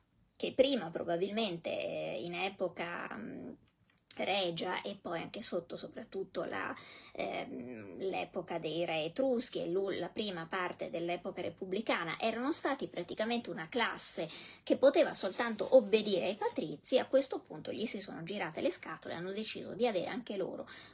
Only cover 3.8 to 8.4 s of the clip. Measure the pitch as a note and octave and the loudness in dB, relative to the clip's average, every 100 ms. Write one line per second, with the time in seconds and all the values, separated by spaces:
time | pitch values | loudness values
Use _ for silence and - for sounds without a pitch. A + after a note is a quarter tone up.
3.8 | _ _ - - G#3 G3 F3+ E3 F3+ F#3+ | _ _ -14 -4 0 2 0 0 -2 -2
4.8 | G3+ G3+ - E3+ F3 G3+ A3 F#3 E3+ D#3+ | -4 -8 -6 -6 -6 -6 -4 -4 -4 -8
5.8 | - - A#3 F#3+ - F#3 - G2+ - - | -10 -10 -8 -8 -6 -4 -4 -4 -4 -6
6.8 | - - - - - - - C3 B2 A#2 | -12 -16 -10 -6 -4 -4 -6 -8 -8 -10
7.8 | G2+ F2+ F#3+ F3 F3+ G3 | -10 -6 -4 -2 -4 -6